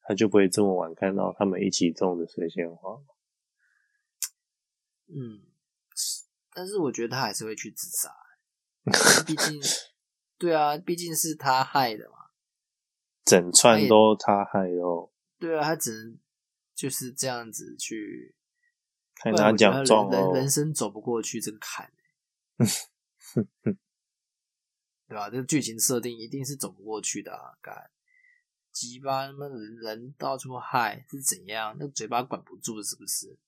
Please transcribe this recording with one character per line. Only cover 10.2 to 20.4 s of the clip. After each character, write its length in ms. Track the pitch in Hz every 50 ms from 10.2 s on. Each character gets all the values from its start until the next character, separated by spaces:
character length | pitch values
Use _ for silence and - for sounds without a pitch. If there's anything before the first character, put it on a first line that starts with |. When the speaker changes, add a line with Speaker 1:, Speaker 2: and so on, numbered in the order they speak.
| _ _ _ _
Speaker 2:
对 160 | 180 175 160
啊， 240 | 156 151 147 147 147
毕 180 | 180 - 175
竟 180 | 170 175 170 160
是 200 | 151 - 160 151
他 280 | - - 139 131 131 131
害 320 | - - 147 131 120 110
的 140 | 107 - 55
嘛。 200 | - - - _ _ _ _ _ _ _ _ _ _ _ _ _ _ _ _ _ _ _ _
Speaker 1:
整 300 | - - 92 87 90 87
串 340 | - - 123 113 107 107
都 300 | 101 110 107 110 107 107
他 260 | 104 - - 104 101 101
害 200 | - - 101 95 90
的 140 | 90 87 87
哦。 300 | 87 87 85 87 _ _ _ _ _ _ _
Speaker 2:
对 200 | 175 165 165 151
啊， 40 | 147
他 140 | 151 165
只 160 | 160 - 123 110
能 260 | 110 110 117 117 - _ _ _ _ _ _ _ _ _ _ _
就 140 | - - 139
是 240 | 131 - 131 127 123
这 160 | - - 131
样 240 | 123 120 117 113 107
子 240 | - - 107 -
去， 580 | - - - - 110 107 98 - 62 62 - _ _ _ _ _ _ _ _ _ _ _ _ _ _ _ _ _
Speaker 1:
看 160 | - - 113 107
他 160 | 107 107 107 110
讲 320 | 101 110 101 90 135 -
状 220 | - 110 110 104
哦。 20 | 98
Speaker 2:
不 60 | 95
然 80 | 95 95
我 60 | 92
觉 40 | 90
得 0 |
人， 20 |
人， 60 | 87